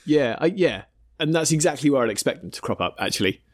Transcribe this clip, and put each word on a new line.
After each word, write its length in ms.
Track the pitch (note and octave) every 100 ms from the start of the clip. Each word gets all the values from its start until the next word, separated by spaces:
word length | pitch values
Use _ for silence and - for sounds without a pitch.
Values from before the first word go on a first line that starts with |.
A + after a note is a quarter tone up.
Yeah, 320 | - D3 B2 -
I, 80 | E3
yeah. 360 | F#3+ E3 G2 - _ _ -
And 160 | D3+
that's 160 | D#3+ D#3+
exactly 380 | D#3+ E3 C#3 C#3+
where 140 | C3+
I'd 60 | A#2
expect 320 | G#2 C3 -
them 80 | F2
to 100 | -
crop 200 | - G2+
up, 140 | F2+ -
actually. 440 | F#2+ - G2 - _